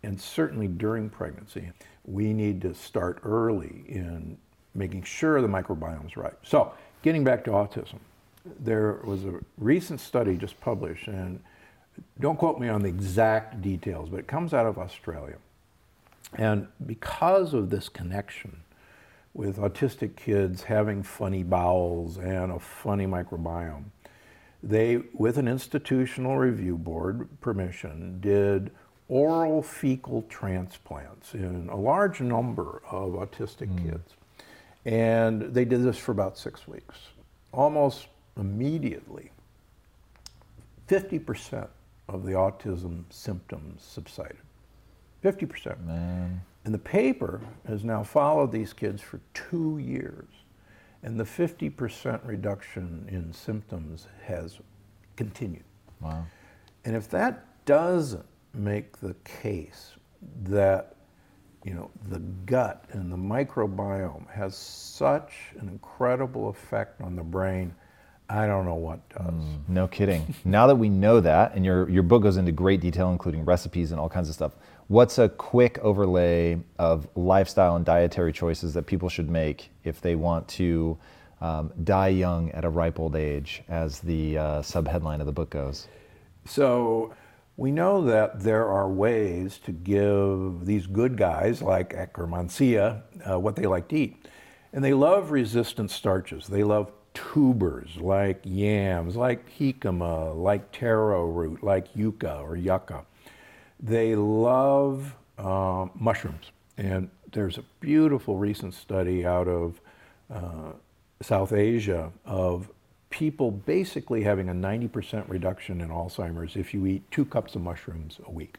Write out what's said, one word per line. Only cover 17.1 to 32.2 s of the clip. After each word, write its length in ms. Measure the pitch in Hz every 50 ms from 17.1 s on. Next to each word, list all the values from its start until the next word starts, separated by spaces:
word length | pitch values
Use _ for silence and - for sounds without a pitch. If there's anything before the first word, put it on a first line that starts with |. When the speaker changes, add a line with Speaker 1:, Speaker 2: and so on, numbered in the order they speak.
| - - 165 170 190 196 190 165 143
Speaker 1:
of 160 | 123 101 90
this 200 | 95 95 - -
connection 760 | _ - 85 87 92 101 101 - - - - 95 76 80 80 _ _ _ - _ - - - _ - _ _ _ _
with 220 | - 107 101 95
autistic 580 | 104 101 101 98 - 151 127 - - - 101 -
kids 480 | - - - 104 101 98 95 92 92 -
having 400 | - 110 107 107 107 104 101 98
funny 400 | - - - - 95 95 95 90
bowels 760 | 87 90 87 87 90 90 92 90 87 87 85 85 82 85
and 340 | 92 90 92 95 92 90 92
a 60 | 90
funny 480 | 85 - - - - - 104 101 101 98
microbiome, 800 | 95 92 87 87 - - 85 82 82 82 85 85 82 76 71 69 101 - _ _ - - - - - - - - - _ _ -
they, 340 | 107 107 110 113 120 120 120 - - -
with 240 | - 107 113 117
an 100 | 147 135
institutional 880 | 120 123 131 - - - 147 143 - 131 131 127 127 - - 127 127 135
review 380 | 135 131 127 117 104 95 92 87
board 520 | 82 82 85 80 82 82 92 101 120 - - - -
permission, 800 | - 127 107 98 95 90 90 - - 85 76 80 87 90 90 92
did 520 | 92 101 101 101 101 101 101 98 98 - - - - _ _ _ _ _
oral 520 | 127 131 143 156 165 165 165 156 156 156
fecal 640 | 151 - - - - 135 131 131 - 131 120 117 110
transplants 1120 | - - - - 98 92 92 87 90 - - _ - - 71 69 71 - - - - -
in 340 | 110 95 90 90 87 87 87
a 40 | 104
large 440 | 101 98 120 147 185 208 196 -
number 600 | -